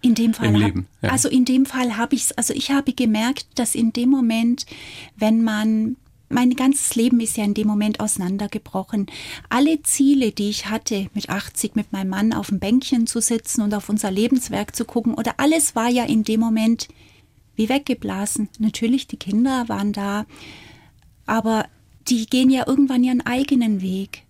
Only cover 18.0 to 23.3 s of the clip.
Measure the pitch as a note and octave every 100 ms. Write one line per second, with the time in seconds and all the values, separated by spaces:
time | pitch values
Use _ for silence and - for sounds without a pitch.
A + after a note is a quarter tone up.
18 | G3+ F#3+ G3+ - G#3 - G#3+ - A#3 C4
19 | - - - G3+ B3+ C4 A#3 G3+ G#3 G3+
20 | G3+ G3+ G#3+ - - - - - _ _
21 | - _ - A3+ A3 A3 - _ _ _
22 | - A#3+ A3 B3+ C4 C4 - C4+ C#4 B3+
23 | B3 B3+ A#3+